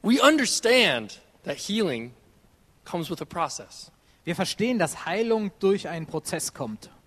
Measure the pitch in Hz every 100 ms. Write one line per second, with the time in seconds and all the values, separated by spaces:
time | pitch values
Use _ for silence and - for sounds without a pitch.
0 | 202 262 269 311 240 - 277 254 208 123
1 | 107 - _ _ - 143 - 208 196 120
2 | 117 123 _ _ _ _ _ _ - 175
3 | 160 170 156 175 151 - 95 - - _
4 | _ _ - 170 180 - 220 240 160 -
5 | - 185 226 226 202 - 190 202 160 165
6 | 160 156 - 165 - - 117 107 - _